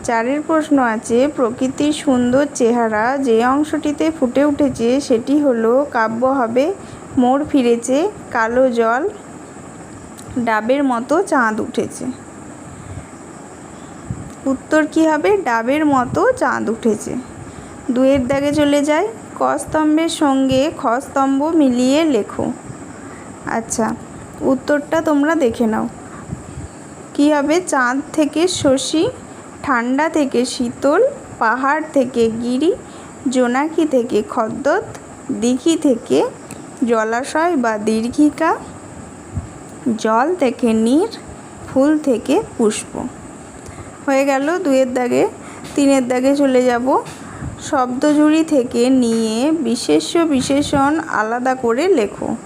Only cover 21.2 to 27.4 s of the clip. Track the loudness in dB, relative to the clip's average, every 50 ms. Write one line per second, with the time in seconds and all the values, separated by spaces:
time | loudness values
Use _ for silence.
21.2 | 2 2 2 2 0 2 4 4 4 4 4 4 4 4 4 4 4 4 2 2
22.2 | 0 -2 -4 -4 -4 -4 -4 -6 -10 -14 -14 -14 -14 -16 -16 -16 -16 -16 -16 -16
23.2 | -16 -16 -16 -12 -6 -4 -4 -4 -4 -4 -2 -2 -2 -2 -2 -8 -10 -16 -16 -16
24.2 | -16 -16 -12 -4 0 0 0 0 2 0 0 0 0 0 -2 0 2 2 2 2
25.2 | 2 2 2 2 2 0 2 2 0 0 0 0 -2 -4 -8 -12 -16 -16 -16 -16
26.2 | -12 -12 -12 -12 -12 -16 -14 -14 -14 -14 -16 -18 -18 -18 -18 -18 -18 -10 -2 2
27.2 | 2 4 4 4